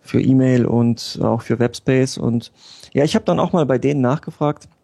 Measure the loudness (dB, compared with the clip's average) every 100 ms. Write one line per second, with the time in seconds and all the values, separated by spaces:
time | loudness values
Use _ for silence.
0 | -2 -2 2 2 4 2 2 2 0 -2
1 | -6 -4 -2 -2 -2 -2 -2 -2 -2 0
2 | 0 -2 -2 -2 -6 _ -20 -20 -6 0
3 | 0 0 0 0 0 0 2 2 0 0
4 | 0 -2 -6 -4 -4 -4 -12 _